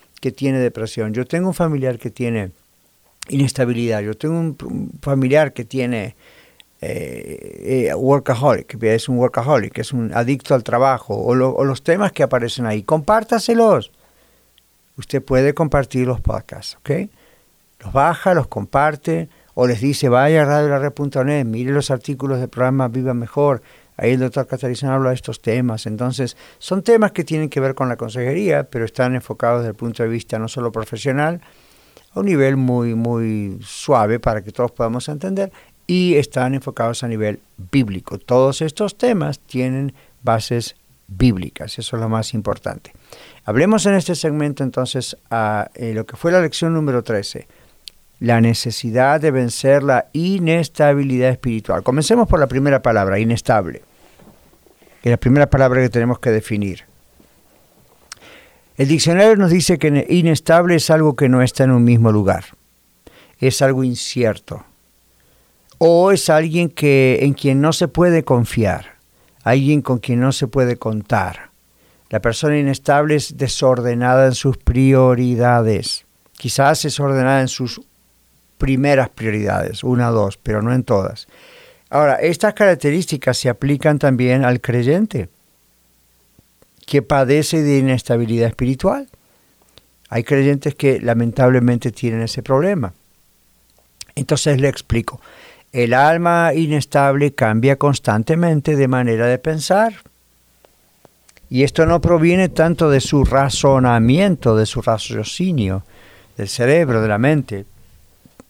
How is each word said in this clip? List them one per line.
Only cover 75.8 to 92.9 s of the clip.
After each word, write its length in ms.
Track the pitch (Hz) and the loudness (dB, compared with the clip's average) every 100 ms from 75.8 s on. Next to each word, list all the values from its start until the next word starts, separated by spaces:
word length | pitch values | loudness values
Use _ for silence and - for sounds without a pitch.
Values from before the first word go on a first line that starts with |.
| - - _ _ _ - | -4 -8 _ _ _ -12
Quizás 480 | 123 - 139 156 151 | -6 2 2 2 -2
es 140 | 135 | -4
ordenada 420 | 143 135 127 135 | -2 0 2 2
en 60 | 131 | 0
sus 340 | - 123 - - _ _ _ _ _ _ - | -4 -8 -10 -20 _ _ _ _ _ _ -4
primeras 520 | 135 131 143 135 117 | -2 0 2 2 0
prioridades, 720 | - 110 107 104 98 - 110 | -4 -4 -2 -2 -2 -4 -6
una 260 | 127 123 120 | -2 0 2
o 40 | |
dos, 240 | 113 98 - | 0 -2 -4
pero 240 | - 107 | -4 -2
no 120 | 113 | 0
en 100 | 127 | -2
todas. 440 | 120 110 - - - - - - - _ - | 0 0 -2 -8 -20 -20 -20 -20 -20 _ -4
Ahora, 260 | 139 151 127 | 2 2 2
estas 380 | - 160 214 | 0 0 -2
características 840 | - 202 165 147 165 180 147 - 123 | 2 2 4 0 0 -2 -4 -2 0
se 120 | 127 | 0
aplican 500 | 117 139 143 156 147 | 0 -2 0 2 2
también 440 | 143 127 127 131 | 2 2 2 2
al 180 | 127 123 | 2 0
creyente 680 | - 120 120 170 214 120 87 _ _ _ _ _ _ _ _ _ _ _ _ _ _ _ - | 0 0 2 2 0 -4 -8 _ _ _ _ _ _ _ _ _ _ _ _ _ _ _ -2
que 160 | 143 | -2
padece 640 | - 143 127 147 147 160 | 2 2 4 2 2 0
de 160 | 147 139 | 2 2
inestabilidad 680 | 131 127 - 117 113 117 117 | 2 0 0 -2 0 0 0
espiritual. 600 | - 123 131 185 277 269 _ _ _ _ _ _ - _ _ - | 0 -2 0 0 -2 -8 _ _ _ _ _ _ -20 _ _ -8
Hay 140 | 113 | -6
creyentes 520 | 117 139 139 143 147 - | 0 2 2 0 -4 0
que 260 | 139 127 | 0 0
lamentablemente 920 | 117 117 117 110 127 127 120 120 123 | 0 0 0 2 4 4 2 0 -4
tienen 300 | - 120 113 | -4 -4 -4
ese 220 | 113 - | -4 -6
problema. 500 | 110 135 180 196 98 | -2 0 0 -2 -4